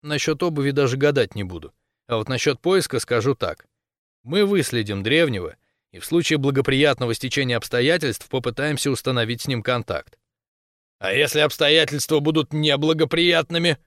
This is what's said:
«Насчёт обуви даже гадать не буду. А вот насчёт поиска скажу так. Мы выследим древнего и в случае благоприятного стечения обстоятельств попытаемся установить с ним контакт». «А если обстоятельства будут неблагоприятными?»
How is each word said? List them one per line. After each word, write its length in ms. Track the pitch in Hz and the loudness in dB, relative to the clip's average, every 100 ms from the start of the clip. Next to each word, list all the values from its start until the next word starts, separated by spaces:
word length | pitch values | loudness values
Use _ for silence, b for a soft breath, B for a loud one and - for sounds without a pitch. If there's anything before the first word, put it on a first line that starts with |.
«Насчёт 400 | 147 147 - 151 | -4 -4 -2 0
обуви 280 | 180 151 139 | 0 0 0
даже 260 | 139 135 131 | 2 2 4
гадать 380 | 143 139 107 | 2 4 0
не 100 | - | -2
буду. 280 | 95 87 76 _ _ _ _ | -8 -8 -14 _ _ _ _
А 100 | 117 | -4
вот 120 | 107 | -2
насчёт 320 | 127 - 139 | -2 -2 0
поиска 400 | 170 190 - 127 | 2 2 0 -4
скажу 340 | - 120 110 | 0 0 0
так. 320 | - 92 78 _ _ _ _ _ _ | -2 -4 -8 _ _ _ _ _ _
Мы 220 | 113 175 | -4 0
выследим 580 | 202 202 143 120 104 101 | 2 2 0 -2 -2 -2
древнего 540 | 101 151 165 107 82 - _ _ _ | 0 2 2 0 -6 -12 _ _ _
и 100 | 90 | -18
в 40 | |
случае 340 | - 165 - 156 | -2 -2 0 0
благоприятного 760 | 135 139 139 135 147 139 120 | 0 0 0 4 2 2 -2
стечения 420 | 117 131 139 131 120 | -4 -4 -4 -2 -2
обстоятельств 720 | - 123 127 175 151 110 - | -2 0 2 0 -2 -6 -6
попытаемся 600 | 131 127 117 143 143 143 | -4 -4 -4 -4 -2 -2
установить 520 | 127 - 123 113 117 | -2 -2 -2 -2 -4
с 40 | - | -4
ним 160 | 123 | -4
контакт». 560 | 107 123 - 85 - _ _ _ _ _ _ _ _ _ | -2 -4 -2 -8 -8 _ _ _ _ _ _ _ _ _
«А 140 | 95 | -2
если 280 | 110 147 151 | 0 2 2
обстоятельства 760 | 151 - 147 156 151 143 - 156 | 0 2 4 4 2 -2 0 2
будут 340 | 147 156 143 | 2 0 0
неблагоприятными?» 1300 | 151 151 139 156 160 156 165 175 170 160 170 165 151 | -2 0 2 2 2 0 2 2 2 0 -2 0 -2